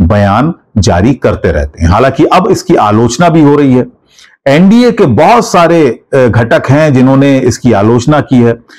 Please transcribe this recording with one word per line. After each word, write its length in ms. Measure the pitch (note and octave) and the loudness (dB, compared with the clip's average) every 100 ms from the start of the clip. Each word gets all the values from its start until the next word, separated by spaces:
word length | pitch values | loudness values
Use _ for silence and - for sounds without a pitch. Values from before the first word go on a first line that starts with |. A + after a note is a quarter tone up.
बयान 520 | E2+ G#2 G2+ G#2 D3+ - _ - | -2 0 0 0 -2 -6 _ -4
जारी 360 | E2+ F2 G#2+ | -2 0 -2
करते 380 | C#3 A#2+ - G2 | -2 -4 -4 -4
रहते 320 | D2+ D2 - | -4 -6 -4
हैं। 60 | E2 | -2
हालांकि 360 | G#2 C3 - - | 0 0 0 0
अब 220 | E3+ G3 | 0 0
इसकी 280 | F#3+ - - | -2 -2 0
आलोचना 540 | G#2+ G#2+ A#2 - F3 | 0 0 -2 -2 0
भी 120 | D#3+ | 2
हो 140 | C#3+ C#3+ | 2 2
रही 180 | C#3+ | 2
है। 140 | B2+ B2 - _ _ _ _ - | 0 -2 -10 _ _ _ _ -2
एनडीए 440 | C#3+ F#3+ A3+ B3 | 0 2 4 2
के 140 | A#3 F#3 | 0 0
बहुत 420 | G#2+ E3 A#3+ - | 2 2 0 0
सारे, 560 | F#3 E3+ E3+ D3 D#3+ _ | 0 0 2 0 -4 _
अ, 40 | C#3 | -2
घटक 460 | B2 G#2 A#2 D#3 - | 0 0 -2 -2 0
हैं 240 | C#3 D#3 | 0 0
जिन्होंने 460 | C3 B2+ C3+ C#3 C3+ | 2 2 2 2 0
इसकी 340 | B2+ A2 B2 | -2 -2 -2
आलोचना 480 | G#2 G#2+ A#2+ B2 D3+ | 0 0 0 0 -2
की 140 | - B2+ | 0 0
है। 180 | A#2 A#2 _ | 0 -2 _